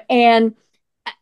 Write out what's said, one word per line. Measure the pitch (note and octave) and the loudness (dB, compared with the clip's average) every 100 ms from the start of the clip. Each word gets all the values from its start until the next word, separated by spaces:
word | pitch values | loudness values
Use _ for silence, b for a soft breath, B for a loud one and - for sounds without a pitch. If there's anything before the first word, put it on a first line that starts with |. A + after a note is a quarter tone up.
| - | -2
and, | B3 A#3 A3+ A3+ - _ _ _ _ A3+ | 0 2 2 0 -6 _ _ _ _ -20
uh, | - | -18